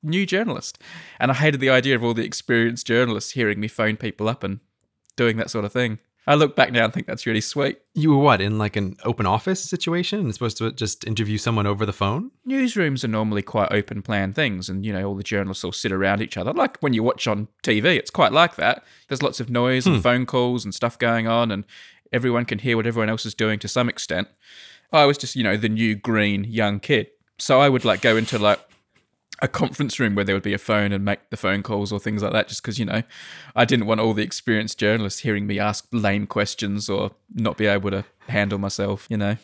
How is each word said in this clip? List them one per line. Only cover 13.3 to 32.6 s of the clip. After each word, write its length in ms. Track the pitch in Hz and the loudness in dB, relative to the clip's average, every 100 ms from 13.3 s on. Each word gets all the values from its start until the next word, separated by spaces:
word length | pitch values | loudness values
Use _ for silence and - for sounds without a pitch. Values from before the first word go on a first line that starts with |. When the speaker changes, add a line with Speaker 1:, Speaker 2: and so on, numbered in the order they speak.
| 104 | -2
Speaker 1:
quite 280 | 98 110 101 | -2 -2 2
open 300 | 104 101 - | 0 -2 -8
plan 320 | 98 107 95 | -4 -2 -2
things 340 | 98 143 95 92 | -2 -2 -2 -6
and, 160 | 95 | -6
you 80 | 104 | -4
know, 140 | 98 98 | -4 -4
all 100 | 98 | -6
the 60 | |
journalists 420 | 95 104 95 95 | -4 -4 -4 -6
all 80 | 90 | -8
sit 200 | - - | -6 -4
around 320 | 95 95 101 | 0 0 0
each 120 | 110 - | -2 -6
other. 160 | 92 | -4
Like 280 | 285 - - | 0 -2 0
when 140 | 147 | -2
you 100 | 117 | 0
watch 240 | 117 - - | 0 0 -2
on 200 | 104 107 _ | -2 -4 _
T 180 | - 107 | 0 2
V, 100 | 131 | 4
it's 200 | 170 - | 2 -2
quite 240 | - 143 | 2 4
like 220 | 143 170 - | 6 2 2
that. 280 | - 127 _ - _ | 0 0 _ -20 _
There's 140 | 131 | -2
lots 180 | 139 135 | -2 -2
of 120 | 120 | -4
noise 340 | 120 123 127 127 | 0 2 2 4
and 120 | 143 | 4
Speaker 2:
Hmm. 40 | |
Speaker 1:
phone 240 | 95 123 123 | 4 2 0
calls 400 | 131 123 123 101 | 0 0 -2 -4
and 80 | |
stuff 240 | 92 117 - | -4 -4 0
going 300 | 120 117 113 | 0 0 2
on 240 | 117 117 | 2 2
and 120 | 98 104 - - _ _ | -2 -6 -16 -20 _ _
everyone 340 | 123 127 117 120 | -2 0 0 -2
can 120 | 107 | -4
hear 180 | 120 113 | 0 0
what 120 | 113 | 0
everyone 220 | 117 110 | 0 -2
else 180 | 110 113 | -2 -6
is 80 | - | -2
doing 240 | 110 107 | -2 -2
to 80 | 104 | -2
some 200 | - 120 | -2 -2
extent. 400 | - - 85 98 _ _ - - - _ | -2 -6 -4 -6 _ _ -20 -20 -20 _
I 140 | 160 143 | 4 6
was 140 | 143 | 4
just, 160 | 131 131 | -4 -2
you 80 | |
know, 140 | 110 101 | 0 2
the 120 | 107 | 0
new 240 | 110 113 | 2 0
green 500 | 107 - 113 104 101 101 | 0 0 2 2 0 -2
young 340 | 113 107 101 | 0 0 -2
kid. 300 | - 147 101 _ _ _ | 0 0 0 _ _ _
So 240 | - 131 | 2 6
I 80 | 143 | 6
would, 160 | 127 113 | 4 2
like, 160 | 92 | 2
go 160 | 123 110 | 4 4
into, 220 | 113 117 | 2 2
like, 220 | 104 104 - _ _ _ _ _ _ - | 2 2 -2 _ _ _ _ _ _ -6
a 60 | - | -4
conference 500 | - - - 135 - | -2 -4 -2 -4 0
room 160 | 120 101 | 0 2
where 80 | |
there 100 | 98 | 2
would 80 | 98 | 0
be 100 | 101 | 0
a 40 | 101 | -4
phone 360 | - 107 101 | 0 2 2
and 100 | 98 | 0
make 260 | 98 101 _ | -2 -2 _
the 60 | - | -6
phone 260 | 98 101 | -2 -2
calls 300 | 101 104 101 | -2 -4 -2
or 80 | 101 | -4
things 240 | - 107 | -2 -2
like 80 | 101 | 0
that 160 | 110 104 | 0 -2
just 160 | - | -6